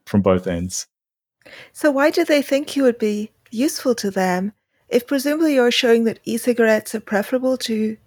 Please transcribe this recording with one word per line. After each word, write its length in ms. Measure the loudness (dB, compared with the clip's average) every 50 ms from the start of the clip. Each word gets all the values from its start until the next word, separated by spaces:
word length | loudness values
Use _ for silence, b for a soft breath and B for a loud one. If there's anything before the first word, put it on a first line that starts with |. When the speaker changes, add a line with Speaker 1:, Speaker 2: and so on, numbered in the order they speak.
| _
Speaker 1:
from 180 | -2 -2 2
both 240 | 2 4 2 2 0
ends. 400 | -2 -4 -4 -4 -6 -8 -10 -12 -14 _ _ _ _ _ _ _ _ _ _ B B B B B B
Speaker 2:
So 180 | B -2 0 0
why 200 | 2 2 2 2
do 140 | 2 0 0
they 180 | 2 2 0
think 340 | 2 0 -2 -2 -2 -4 -2
you 60 | 2
would 160 | 2 2 2 2
be 320 | -2 -2 -2 -4 -6 -8 _ _ _ _
useful 440 | -4 -2 -2 -2 -2 -2 -2 -2 -2
to 140 | -2 -4 -4
them 420 | -2 -2 0 0 0 -2 -2 -4 -8 _ _ _ _ _ _ _
if 180 | -2 -2 0
presumably 480 | 0 -2 -2 0 -2 0 0 0 2 4
you're 160 | 4 2 2
showing 340 | 2 2 4 4 4 4 4
that 160 | 0 -2 -4 _
e-cigarettes 720 | -6 -6 -2 -2 0 2 2 4 4 2 2 0 -6 -10
are 60 | -10
preferable 560 | -6 -2 -2 -2 -2 0 -2 -2 0 -2 -2 -2
to 380 | -4 -4 -2 -2 -2 -4 -4 -8 _